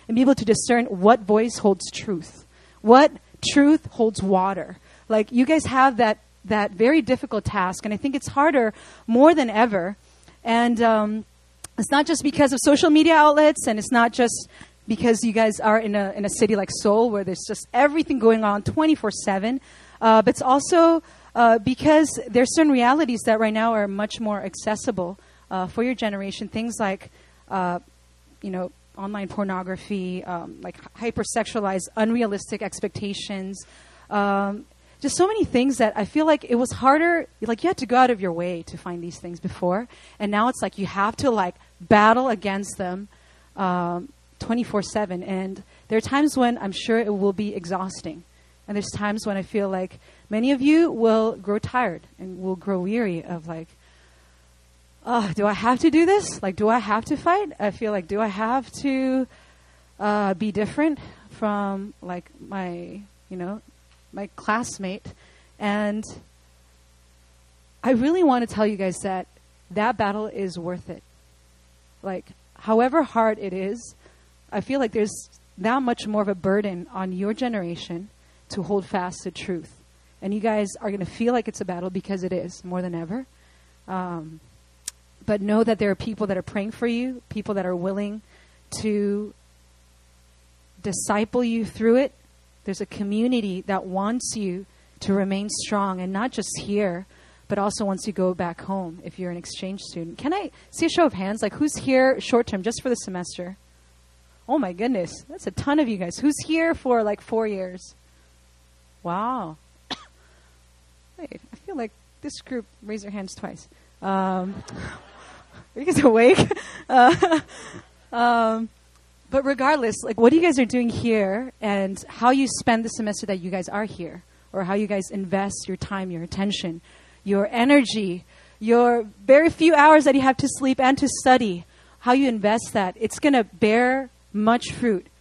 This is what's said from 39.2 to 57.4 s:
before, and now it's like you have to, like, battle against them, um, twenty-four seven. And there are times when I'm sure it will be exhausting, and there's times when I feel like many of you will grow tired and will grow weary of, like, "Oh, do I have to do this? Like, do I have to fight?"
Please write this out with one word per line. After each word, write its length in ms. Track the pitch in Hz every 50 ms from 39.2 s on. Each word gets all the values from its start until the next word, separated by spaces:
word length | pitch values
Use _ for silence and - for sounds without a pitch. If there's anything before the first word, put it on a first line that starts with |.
| - 175 175 165
before, 480 | - 185 - - - 175 180 202 240 - - - - - - -
and 120 | 208 202
now 160 | 208 208 220 247
it's 140 | 262 -
like 160 | - 185 - -
you 80 | 196
have 300 | 170 - 196 196 214 220 -
to, 140 | - 277
like, 240 | 233 214 185 180 - _ _ _ _ -
battle 480 | 180 - 220 208 208 220 226 247 254 269
against 480 | 233 190 - 202 196 196 202 190 - -
them, 300 | 196 180 180 190 202 202 _ _ _ _ _ _ _ _ _ -
um, 520 | 196 185 180 180 175 175 175 175 185 - - _ _ _ _ -
twenty-four 420 | - - 226 240 226 - - 208
seven. 420 | 190 - - 214 208 185 185 175 185
And 400 | - 196 185 190 190 190 190 - _ _ _ _ -
there 100 | 220 220
are 40 |
times 360 | 220 - 254 277 294 302 - 269
when 200 | 247 240 240 -
I'm 140 | - 196
sure 280 | 190 - - - 226 226
it 140 | 240 202 208
will 200 | 196 190 202 196
be 200 | 175 214 208 202
exhausting, 720 | 196 170 170 190 185 185 190 - - - 165 156 165 175 _ _ _ _ _ _ _ _ -
and 80 | 208
there's 160 | 208 202 -
times 360 | - - 208 208 208 220 - 214
when 80 | 202
I 60 | 196
feel 260 | 185 - - 214 202 196
like 320 | 190 185 185 185 - - _ - - _ _ -
many 220 | 208 220 233 262
of 100 | 285 254
you 280 | 262 285 302 320 339 311
will 440 | - 226 226 226 220 220 220 226 -
grow 260 | - 190 202 202 220
tired 420 | - - - 254 254 202 170 - - - _ -
and 240 | 185 190 185 175
will 140 | 185 190 185
grow 240 | 180 165 202 196 180
weary 440 | 180 190 214 240 240 202 175 165 -
of, 200 | - 175 170 156
like, 220 | 165 165 160 160 - _ _ _ _ _ _ _ _ _ _ _ _ _ _ _ _ _ _ _ _ _ _ _ _ _ _ -
"Oh, 260 | - 247 240 214 196 156
do 100 | - 202
I 80 | 208 208
have 260 | 170 202 233 254 247
to 100 | - 330
do 160 | 254 320 339
this? 360 | 339 392 415 381 - - -
Like, 140 | - 190 190
do 140 | 160 208 214
I 100 | 226 247
have 240 | 214 202 208 220 220
to 120 | - 302 269
fight?" 340 | - 339 349 403